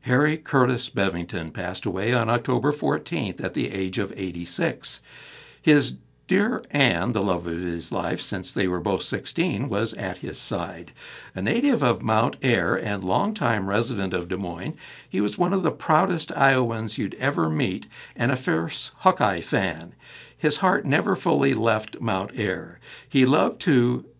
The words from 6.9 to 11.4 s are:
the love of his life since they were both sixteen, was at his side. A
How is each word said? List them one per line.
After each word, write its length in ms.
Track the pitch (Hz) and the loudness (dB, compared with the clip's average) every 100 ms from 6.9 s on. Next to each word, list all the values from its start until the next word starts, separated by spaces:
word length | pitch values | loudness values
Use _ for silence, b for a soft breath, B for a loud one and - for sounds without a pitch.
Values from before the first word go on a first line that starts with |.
| 85 101 | 2 0
the 80 | 110 | 0
love 260 | 98 87 85 | 2 0 -2
of 120 | 85 | -4
his 340 | 90 85 78 | -2 -4 -4
life 260 | 107 85 87 | -4 -2 -4
since 320 | - 98 - | -4 -6 -4
they 160 | - 95 | -2 0
were 140 | 90 | 0
both 220 | 92 95 | 0 -2
sixteen, 680 | - 101 - - 175 98 135 | -2 -4 -4 -2 -2 -2 -2
was 240 | 101 113 | -2 -4
at 260 | - 98 92 | -4 -6 -6
his 200 | - - | -6 -4
side. 520 | - 98 85 87 87 B B B B | -2 -2 -4 -8 -14 B B B B
A 80 | - | -4